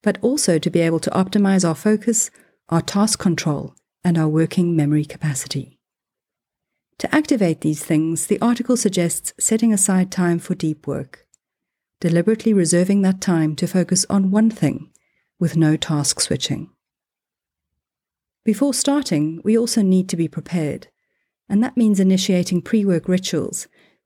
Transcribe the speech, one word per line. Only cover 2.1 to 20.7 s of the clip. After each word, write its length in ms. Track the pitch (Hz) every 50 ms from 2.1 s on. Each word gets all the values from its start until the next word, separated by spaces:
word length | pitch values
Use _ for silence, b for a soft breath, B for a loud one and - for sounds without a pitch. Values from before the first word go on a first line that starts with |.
| 220 - - - b b b b b b b -
our 120 | 165 165
task 400 | - - - 196 208 220 - -
control, 560 | - 190 170 - - 165 147 139 147 139 _ _ _ _ _ _
and 160 | - 180 170 160
our 80 | 160
working 480 | 156 151 160 165 165 - 185 180 175 170
memory 300 | 160 147 143 151 151 147
capacity. 760 | 147 - - - 151 135 131 - - - 139 - - _ _ _ _ _ _ _ _ _ _ _ _ _ _ _ _ _ _ _ _ _ _ _ _ _ -
To 160 | - - -
activate 460 | 302 302 - 285 226 202 170 156 -
these 240 | - 156 151 151 -
things, 420 | - 160 151 160 160 165 160 -
the 140 | - 165 -
article 360 | - 240 240 - 240 - 254
suggests 560 | 240 - 202 185 - 175 170 - - - - _ -
setting 340 | - - 220 220 233 226
aside 380 | 214 190 - - 190 185 180 190
time 300 | - - 180 175 170 170
for 140 | - - 185
deep 340 | 185 165 156 151 151 _ 143
work, 380 | 139 143 135 _ - _ _ _ _ _ _ _ _ _ _ _ _ _ _ _ _ _
deliberately 540 | - 170 165 170 170 214 220 220 - 226 214
reserving 480 | 190 170 156 175 175 180 185 202 202
that 180 | 196 185 190 190
time 340 | - - 175 165 160 156 156
to 120 | - 185 175
focus 360 | - 185 170 - 185 - - -
on 200 | - 202 190 190
one 180 | 196 214 220 226
thing, 400 | 220 - - 143 - - - _ _ _ _ _ _ _ _ _ _ _
with 180 | 180 165 -
no 200 | 160 160 156 156
task 420 | 156 - - 156 147 151 - - -
switching. 520 | - - 151 131 - - - - 160 - _ _ _ _ _ _ _ _ _ _ _ _ _ _ _ _ _ _ _ _ _ _ _ _ _ _ _ _ _ _ _ _ _ _
Before 320 | _ 220 208 208 277 285 262
starting, 680 | - - - 190 196 180 - 175 147 151 156 160 170 -
we 120 | 214 220
also 260 | 226 240 233 - 233
need 260 | 196 185 185 185 185 190
to 80 | -
be 120 | 165 170 156
prepared, 600 | - 165 - - 180 175 156 143